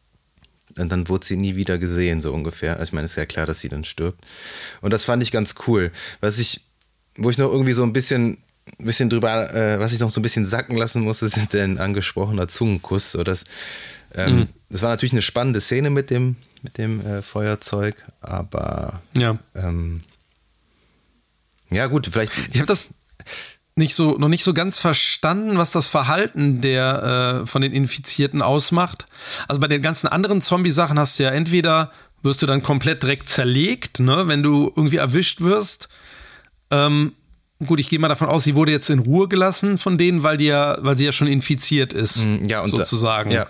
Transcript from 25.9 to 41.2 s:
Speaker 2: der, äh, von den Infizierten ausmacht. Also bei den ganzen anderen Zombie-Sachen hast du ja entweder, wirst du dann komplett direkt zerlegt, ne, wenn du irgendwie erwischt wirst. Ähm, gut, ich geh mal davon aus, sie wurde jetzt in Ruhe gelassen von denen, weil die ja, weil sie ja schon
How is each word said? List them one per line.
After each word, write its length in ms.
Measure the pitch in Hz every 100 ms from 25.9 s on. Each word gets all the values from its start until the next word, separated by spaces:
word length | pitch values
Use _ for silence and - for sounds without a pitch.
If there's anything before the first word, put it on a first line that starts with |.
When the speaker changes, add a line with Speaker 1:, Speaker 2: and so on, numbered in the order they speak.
| 160 131 160 220 - 143 131
Speaker 2:
der, 840 | 135 131 131 135 123 123 127 127
äh, 40 | 117
von 140 | 135
den 120 | 135
Infizierten 680 | 131 135 - 135 - 139 147
ausmacht. 680 | 113 143 143 170 175 - - - - - -
Also 120 | 139
bei 60 | 147
den 160 | 147
ganzen 240 | 147 160 -
anderen 340 | 165 190 196
Zombie-Sachen 560 | - 180 175 147 165 147
hast 200 | 147 -
du 60 |
ja 60 | 135
entweder, 600 | 135 165 175 165 160 156 - - _
wirst 180 | 139 139
du 60 | 147
dann 160 | 135
komplett 400 | - 143 131 160
direkt 260 | 127 135 -
zerlegt, 720 | - 127 127 175 247 - -
ne, 300 | 127 147 185
wenn 140 | 147
du 280 | 147 147 143 -
irgendwie 220 | 151 156
erwischt 420 | 139 139 180 -
wirst. 480 | 175 208 208 - - - - - - - - _ -
Ähm, 440 | 143 147 147 147 - _ - _ - 139
gut, 140 | 160
ich 80 | 131
geh 100 | 160
mal 80 | 156
davon 200 | 143 151
aus, 160 | 156
sie 100 | 147
wurde 160 | 143 156
jetzt 200 | 147 -
in 100 | 147
Ruhe 260 | 120 156 196
gelassen 500 | 190 185 180 196 196
von 220 | - 175
denen, 240 | 175 175
weil 140 | 151 156
die 100 | 147
ja, 320 | 143 143 -
weil 140 | 135 135
sie 80 | 143
ja 60 |
schon 140 | 139